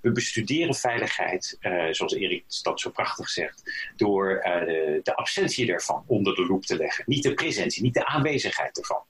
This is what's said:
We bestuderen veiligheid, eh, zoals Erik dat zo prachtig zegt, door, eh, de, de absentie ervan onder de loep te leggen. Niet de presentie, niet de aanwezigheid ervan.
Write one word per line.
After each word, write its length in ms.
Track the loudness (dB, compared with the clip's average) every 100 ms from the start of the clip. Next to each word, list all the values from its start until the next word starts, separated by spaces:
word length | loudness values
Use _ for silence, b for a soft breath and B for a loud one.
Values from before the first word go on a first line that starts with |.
We 120 | 2
bestuderen 600 | 2 0 -2 0 0 2
veiligheid, 800 | 0 0 0 -2 0 -2 -2 -6 -6
eh, 260 | -2 0 0
zoals 240 | 0 0
Erik 300 | 0 0 -2 -6 -4
dat 180 | -2 -2
zo 100 | -4
prachtig 380 | -4 -4 -4 -4
zegt, 640 | -4 -4 -6 -10 -8 -8 0
door, 340 | 2 4 2
eh, 340 | 0 2 0
de, 360 | 0 0 2 0
de 140 | 0 -2
absentie 560 | -2 0 0 2 0
ervan 320 | 0 -2 -4 2
onder 280 | 2 4
de 120 | 2 2
loep 180 | 2
te 120 | 0 0
leggen. 280 | 0 -2 0
Niet 160 | 0
de 120 | 2
presentie, 480 | 0 0 0 0 2
niet 120 | 2
de 120 | 2 2
aanwezigheid 720 | 2 2 2 0 -2 -4 -4
ervan. 240 | -4 -6 -6